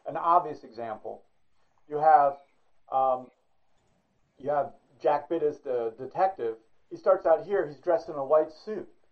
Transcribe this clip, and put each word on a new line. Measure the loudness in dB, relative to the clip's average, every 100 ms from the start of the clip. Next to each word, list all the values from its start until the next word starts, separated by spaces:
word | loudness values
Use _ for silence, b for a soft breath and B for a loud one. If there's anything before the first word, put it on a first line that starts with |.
| 0
an | 2
obvious | 6 4 2 -10 -16
example, | -12 -10 -10 -12 -16 _ _ _ _ _ _ _
you | 2
have, | 6 6 6 0 _ _ _ _ _
um, | -2 0 -2 -6 _ _ _ _ _ _ _ _ _ _ _
you | -4
have | -4 -4 -10 _ _
Jack | -2 -2 -4
Bittis, | -2 -2 -4
the | -6 -6 -6 -8
detective. | -12 -2 -2 -2 -8 -8 _ _ _
He | -6
starts | 0 0 2
out | 0 0
here, | -4 -4
he's | -8
dressed | -2 -2 -4
in | -10
a | 0
white | 0 0
suit. | -8 -14 -12 -14 _ _